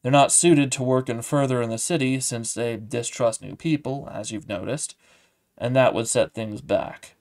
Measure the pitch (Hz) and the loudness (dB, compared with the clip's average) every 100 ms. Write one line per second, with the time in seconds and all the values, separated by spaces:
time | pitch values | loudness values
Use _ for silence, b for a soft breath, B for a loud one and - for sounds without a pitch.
0 | 127 143 139 - 175 151 135 135 127 127 | 4 4 6 6 6 6 4 0 2 2
1 | 131 117 - 143 135 123 113 113 - 170 | 2 -6 -2 0 2 0 -2 -4 -2 0
2 | 131 131 127 120 113 - 117 110 107 120 | 0 0 -2 -6 -6 -4 -4 -4 -6 -6
3 | 117 - 117 110 101 95 160 147 - 139 | -6 0 -2 -2 -12 -6 -4 -2 -4 -8
4 | - - 107 107 - 101 101 143 - - | -8 -10 -8 -10 -6 -8 -4 -6 -8 -12
5 | b b b b b _ 123 131 123 90 | b b b b b _ 0 4 4 2
6 | 113 123 - - 110 104 - - - - | 0 0 0 -4 -8 -10 -2 -2 -2 -14
7 | - _ | -20 _